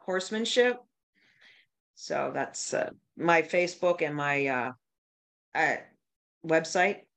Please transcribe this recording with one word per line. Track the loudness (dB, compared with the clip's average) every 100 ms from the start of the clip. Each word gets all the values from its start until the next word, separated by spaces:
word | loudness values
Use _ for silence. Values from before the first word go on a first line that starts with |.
Horsemanship. | -6 -4 -4 -4 0 2 2 0 -10 _ _ _ _ _ -20 -20 _ _ _
So | -16 -6 -4 -2
that's, | -4 -6 -8 -4
uh, | -4 -4 -8 _ -2
my | 2 4
Facebook | 4 0 0 0 0 0
and | -2 -2
my, | 0 0 0
uh, | -2 -4 -8 _ _ _ _ _ _ _
uh, | 0 0 0 -8 _ _ _ _ _
website. | 0 2 2 2 2 0 -10